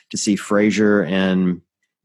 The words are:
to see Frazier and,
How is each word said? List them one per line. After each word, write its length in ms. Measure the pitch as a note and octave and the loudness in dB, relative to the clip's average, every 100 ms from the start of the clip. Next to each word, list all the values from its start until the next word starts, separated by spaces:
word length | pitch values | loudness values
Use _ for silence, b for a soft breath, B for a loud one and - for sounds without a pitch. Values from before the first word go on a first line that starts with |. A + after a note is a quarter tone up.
| b | b
to 60 | G2 | -6
see 200 | A2 G2 | -2 -2
Frazier 680 | - G#2 G#2+ G2 G#2 G#2 | 0 0 2 2 2 2
and, 560 | D#2+ F#2+ F#2+ F#2 F2+ F2 _ _ _ _ | 0 -2 0 0 -2 -4 _ _ _ _